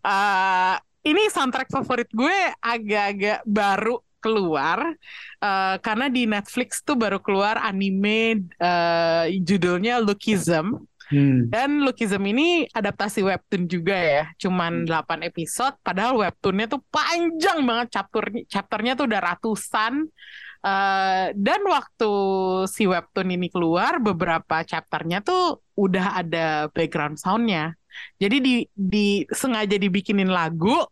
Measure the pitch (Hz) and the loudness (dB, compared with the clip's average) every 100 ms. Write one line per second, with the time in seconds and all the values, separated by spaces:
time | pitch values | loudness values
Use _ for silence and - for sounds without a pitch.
0 | - 196 202 190 190 185 185 185 _ _ | 0 2 2 2 2 2 2 0 _ _
1 | 302 330 427 370 262 254 262 277 240 247 | 0 2 2 0 -2 -2 -4 -6 -2 -4
2 | 240 220 277 392 339 - - 233 214 208 | -2 -2 0 2 0 -2 -6 -4 -2 0
3 | 202 202 202 214 226 208 202 196 214 247 | 0 -2 -2 -2 0 0 2 2 0 -4
4 | _ _ 226 220 180 151 147 190 320 311 | _ _ -2 0 0 0 0 0 -2 -6
5 | - - - - 202 190 190 190 - 214 | -16 -18 -18 -4 -2 0 0 -2 -2 -2
6 | 277 254 233 208 - - 247 - - 277 | 0 0 0 -2 -4 -6 -4 -6 -2 0
7 | 220 196 - 196 202 226 220 196 196 190 | 0 0 0 0 2 0 -2 -2 0 0
8 | 202 220 226 226 175 - 175 175 170 170 | 2 2 2 0 -4 -2 0 2 2 2
9 | 165 165 160 190 170 196 175 180 220 240 | 2 2 2 0 2 2 2 2 0 2
10 | 214 202 - 208 156 165 175 - - _ | 0 0 0 0 2 2 0 -6 -10 _
11 | - 143 139 127 117 214 269 294 277 247 | 0 4 6 4 2 2 2 2 0 0
12 | 226 196 196 226 330 339 285 226 202 208 | -2 0 0 2 2 2 0 -2 -4 -2
13 | 202 214 190 180 _ 190 175 180 165 190 | -4 0 0 0 _ -4 -2 -2 0 0
14 | 165 143 156 - 190 180 170 170 165 165 | 2 2 0 -6 -2 -2 -2 -2 -2 -2
15 | - 160 170 - 160 - 254 277 - 185 | -2 -6 -6 -8 -8 -2 -2 -2 -4 -2
16 | 226 262 185 - 202 190 220 277 _ 302 | 0 0 0 0 -2 0 -2 -6 _ -4
17 | 302 339 339 330 359 330 254 226 240 208 | 0 0 -2 0 0 2 0 0 -2 -4
18 | 196 226 208 220 - 196 196 214 226 254 | -4 -4 -4 -8 -6 -6 -4 -4 -2 0
19 | 277 208 175 175 226 202 - 226 220 277 | 0 0 0 -2 -4 -4 -4 -2 0 -2
20 | 311 _ - - - - 202 196 196 190 | -6 _ -20 -20 -20 -6 -2 0 2 2
21 | 190 185 185 202 202 381 392 294 - _ | 2 0 0 0 0 2 2 0 -2 _
22 | 214 202 196 190 185 185 190 - 208 180 | 0 2 0 0 0 0 -2 0 2 2
23 | - - 185 180 180 185 170 170 240 330 | -2 -4 -2 -2 -2 -2 0 2 2 0
24 | 214 175 175 165 - 160 165 165 - 160 | 0 0 0 -2 -2 -4 -2 -8 -6 -6
25 | 160 180 208 370 349 - _ - 196 185 | -4 -4 0 0 0 -2 _ -2 0 2
26 | 185 185 170 165 160 151 151 - 165 165 | 0 -2 -4 -2 0 -2 -4 -2 -2 -2
27 | 147 151 185 214 233 175 156 165 _ - | -4 -4 -2 0 2 0 -2 -8 _ -20
28 | - _ 196 269 262 247 - - 190 208 | -20 _ 0 2 2 0 -2 -4 0 2
29 | 202 202 - - 269 226 208 202 196 185 | 2 2 -2 -4 -2 0 0 2 2 0
30 | - 202 185 185 160 160 185 311 294 | 0 0 2 2 0 0 2 2 0